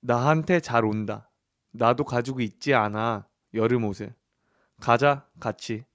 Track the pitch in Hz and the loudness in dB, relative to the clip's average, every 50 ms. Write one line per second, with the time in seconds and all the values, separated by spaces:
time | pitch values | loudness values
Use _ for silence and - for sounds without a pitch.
0 | - 127 120 120 123 143 156 160 156 - 180 175 160 - 123 117 113 110 107 107 | 0 0 0 2 2 2 2 2 2 0 0 0 0 0 0 2 2 2 0 -2
1 | 107 101 107 101 - _ _ _ _ _ _ _ _ _ _ 113 113 117 123 123 | -4 -6 -8 -10 -12 _ _ _ _ _ _ _ _ _ _ 0 2 2 2 2
2 | 147 - 123 120 120 127 135 127 123 107 - _ - 147 139 123 107 107 104 107 | 0 -2 -2 -4 -2 -2 -4 -4 -4 -4 -6 _ -2 2 2 2 2 0 -2 -2
3 | 110 117 113 104 101 _ _ _ _ _ - 110 110 113 123 123 113 104 98 - | -2 -2 -4 -4 -8 _ _ _ _ _ -2 0 2 2 2 2 0 -2 -4 -6
4 | 104 104 117 _ _ _ _ _ _ _ _ _ _ _ _ _ - - 117 120 | -10 -14 -14 _ _ _ _ _ _ _ _ _ _ _ _ _ 2 2 4 4
5 | 135 143 143 143 - _ _ - - 117 101 - - - 113 107 131 _ _ | 6 2 2 0 -4 _ _ -10 -8 -8 -8 -8 -8 -8 -8 -8 -8 _ _